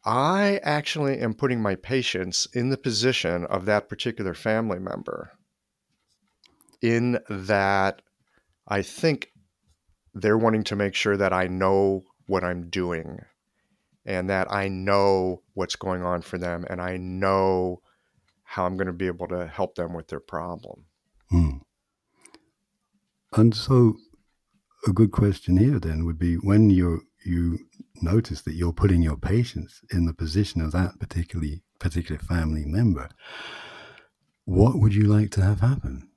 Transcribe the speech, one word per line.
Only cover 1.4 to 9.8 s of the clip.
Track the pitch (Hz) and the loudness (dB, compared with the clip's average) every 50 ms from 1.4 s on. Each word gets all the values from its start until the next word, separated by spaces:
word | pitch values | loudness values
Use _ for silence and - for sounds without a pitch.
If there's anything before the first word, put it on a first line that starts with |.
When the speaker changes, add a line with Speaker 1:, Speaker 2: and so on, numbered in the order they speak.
| - 131 123 117 | -2 -2 0 0
Speaker 1:
my | 110 101 95 | 0 -2 -2
patients | 90 - - 131 131 120 - - 90 92 92 92 - - - - | -2 -4 -2 -2 -2 0 -2 -4 -4 -6 -4 -4 -6 -6 -4 -2
in | 123 120 131 | -2 0 0
the | 135 | -2
position | 127 - 131 110 101 110 131 127 - - 87 87 87 87 | -2 -2 -4 -2 0 0 0 0 0 -2 -2 -2 -2 -2
of | - 98 95 90 | -4 -4 -4 0
that | 104 104 104 - _ | 0 0 0 0 _
particular | 107 - - 123 110 - 104 92 85 | -12 -8 -6 -8 -6 -4 -6 -6 -6
family | - - 113 110 110 113 110 92 90 | -4 -2 -2 0 0 0 -2 -4 -6
member, | 95 92 - - - - 50 - - - _ _ _ _ _ _ _ _ _ _ _ _ _ _ _ _ _ _ _ _ _ _ _ _ _ _ _ _ _ _ | -6 -8 -10 -10 -8 -10 -10 -10 -12 -16 _ _ _ _ _ _ _ _ _ _ _ _ _ _ _ _ _ _ _ _ _ _ _ _ _ _ _ _ _ _
in | - 117 117 117 120 123 120 - - - | 0 2 2 2 2 0 0 -2 -4 -6
that | 107 98 95 95 107 98 98 98 98 98 95 98 95 - _ _ _ _ _ _ _ _ _ _ _ _ _ | -8 -8 -2 0 0 2 2 2 2 2 2 0 -2 -4 _ _ _ _ _ _ _ _ _ _ _ _ _
I | - 104 101 | -4 -4 -4
think | 98 - - - - 165 147 - - _ _ _ _ _ _ _ _ _ _ _ | -4 -6 -8 -2 0 0 0 -2 -6 _ _ _ _ _ _ _ _ _ _ _